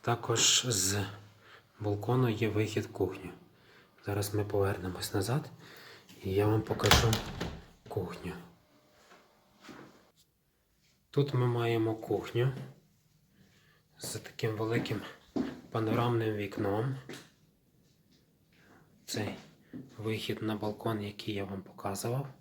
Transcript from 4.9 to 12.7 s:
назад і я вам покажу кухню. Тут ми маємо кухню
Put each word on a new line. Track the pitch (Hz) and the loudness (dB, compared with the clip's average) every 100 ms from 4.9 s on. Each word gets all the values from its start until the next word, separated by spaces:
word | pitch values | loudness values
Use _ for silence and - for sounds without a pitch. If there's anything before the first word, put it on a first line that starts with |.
| 90 - | -6 -2
назад | 104 95 139 160 - - - - - - - | 0 2 0 -2 -14 -20 -20 -20 -20 -20 -8
і | 98 | 0
я | 95 104 | 4 6
вам | 110 | 4
покажу | - - 107 104 113 110 - - - - - - - | 2 2 6 8 6 2 -2 -8 -8 -8 -16 -20 -8
кухню. | - 87 - 87 - - - _ _ _ _ - - - _ _ _ - - - - _ _ _ _ _ _ _ _ _ _ _ | -6 -6 -8 -10 -10 -14 -20 _ _ _ _ -20 -20 -20 _ _ _ -18 -18 -18 -20 _ _ _ _ _ _ _ _ _ _ _
Тут | - 143 | 2 4
ми | 131 123 | 4 2
маємо | 117 117 113 110 | 2 2 4 2
кухню | 110 - 101 90 117 127 - - | 0 0 -2 0 2 2 0 -10